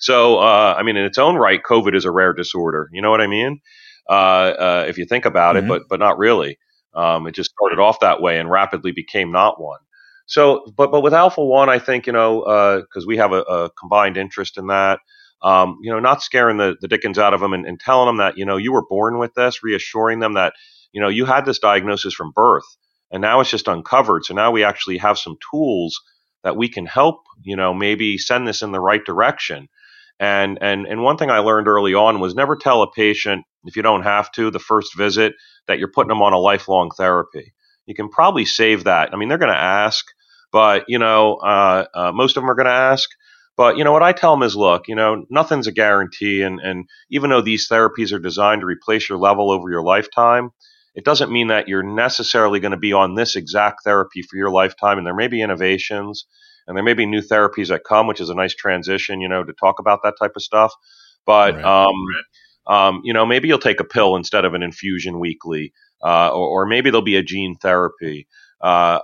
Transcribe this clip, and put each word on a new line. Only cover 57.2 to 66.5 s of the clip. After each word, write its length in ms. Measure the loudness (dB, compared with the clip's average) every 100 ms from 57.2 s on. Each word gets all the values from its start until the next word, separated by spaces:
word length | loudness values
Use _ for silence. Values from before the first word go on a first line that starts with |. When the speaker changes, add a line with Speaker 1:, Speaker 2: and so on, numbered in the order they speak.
Speaker 1:
therapies 480 | 0 0 0 -2 -4
that 160 | -6
come, 220 | 0 2 2
which 140 | -2
is 100 | -6
a 40 |
nice 200 | -4 -4
transition, 640 | -4 -4 -4 -4 -6 -4 -8
you 80 | -4
know, 160 | -4
to 80 | -6
talk 260 | -2 0 0
about 220 | 0 0
that 120 | -2 -2
type 140 | -6 -6
of 60 |
stuff. 300 | -2 2 2 0 _ _ _ _
But, 300 | 2 4 4
Speaker 2:
Right. 300 | 2 2 4
Speaker 1:
um, 100 | 4 2 -6 -10 -12 _ _ _ 0
um, 340 | 2 2 0
you 80 | -2
know, 120 | 0
maybe 220 | 2 0 0
you'll 140 | 0
take 180 | 0 -2
a 60 |
pill 320 | -2 2 2 2
instead 280 | -2 0
of 80 | 0
an 100 | -2
infusion 560 | -6 -8 -8 -6 -8 -8
weekly, 520 | -8 -8 -10 -10 -10 _ _ _
uh, 280 | 0 2 2
or, 320 | 0 -4